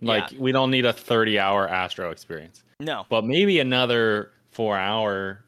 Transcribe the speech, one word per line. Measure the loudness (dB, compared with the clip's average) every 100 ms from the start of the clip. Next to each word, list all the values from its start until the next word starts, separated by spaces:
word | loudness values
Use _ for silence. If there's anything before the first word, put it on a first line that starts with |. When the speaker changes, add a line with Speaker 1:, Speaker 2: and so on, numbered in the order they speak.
Speaker 1:
Like, | 0 0 0
Speaker 2:
Yeah. | -4
Speaker 1:
we | 0
don't | 2 2
need | 2 2
a |
thirty-hour | 0 0 2 2 2 2 2 0
Astro | -2 -4 -6 -8
experience. | -10 -12 -14 -14 -20 _ -12
Speaker 2:
No. | -8 -8 -4
Speaker 1:
But | -4 0
maybe | 2 4 2
another | 2 2 2 2 2 0 -4 _ _
four-hour | -6 -2 -2 -2 -2 -2 -2 -6 -10